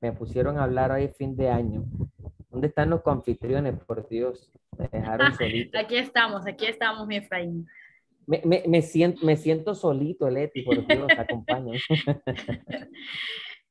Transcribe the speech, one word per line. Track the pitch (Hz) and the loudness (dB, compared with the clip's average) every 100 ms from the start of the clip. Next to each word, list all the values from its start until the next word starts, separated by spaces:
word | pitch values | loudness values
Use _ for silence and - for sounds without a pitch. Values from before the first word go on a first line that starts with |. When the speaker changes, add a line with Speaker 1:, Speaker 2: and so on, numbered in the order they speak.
Speaker 1:
Me | 117 | -6
pusieron | 113 113 123 131 147 | -4 -4 0 0 0
a | |
hablar | 131 127 131 | 0 2 2
hoy | 135 139 | 2 -2
fin | - 135 131 | -4 -6 0
de | 131 | 2
año. | 120 117 110 - - - _ - - - | 2 0 -4 -6 -6 -8 _ -18 -18 -12
¿Dónde | 127 147 | -4 -2
están | 151 151 | 2 2
los | 165 | 2
confitriones? | 160 131 120 117 117 135 143 85 - | 2 0 -2 -4 0 0 0 -4 -6
Por | 110 - | -8 -4
Dios, | 113 123 123 _ _ _ - | -4 -4 -6 _ _ _ -8
me | - | -6
dejaron | 110 110 113 277 | -4 -4 2 2
Speaker 2:
<laughs> | - | 2
Speaker 1:
solito. | 110 117 - 220 | -2 -2 -2 -4
Speaker 2:
Aquí | 214 240 | -2 -2
estamos, | 262 240 226 202 190 | 0 2 2 0 -8
aquí | - 220 | -4 -4
estamos, | 220 226 220 214 | 0 -2 -2 -6
mi | 202 | -6
Efraín. | 202 185 175 170 165 - - _ _ _ - | -4 -6 -4 -6 -8 -18 -20 _ _ _ -2
Speaker 1:
Me, | 151 | 2
me, | 165 175 165 | 4 4 6
me | 170 | 4
siento, | 156 160 175 175 160 | 4 4 4 4 4
me | 156 | 4
siento | 156 160 170 202 | 2 0 0 0
solito, | 175 135 151 185 139 | 0 2 -2 0 0
Leti, | 131 151 131 | 0 -2 -4
por | 123 - - | 0 0 4
Dios, | 311 - | 2 4
Speaker 2:
<laughs> | 320 | 2
Speaker 1:
acompáñame. | 113 233 - 262 262 123 | 2 -4 -2 -2 -2 -6
<laughs> | - 156 - 143 - 127 - - - - - - - - - - - - _ | 0 2 2 -2 -2 -6 -6 -8 -8 -12 -12 -16 -14 -10 -10 -10 -12 -18 _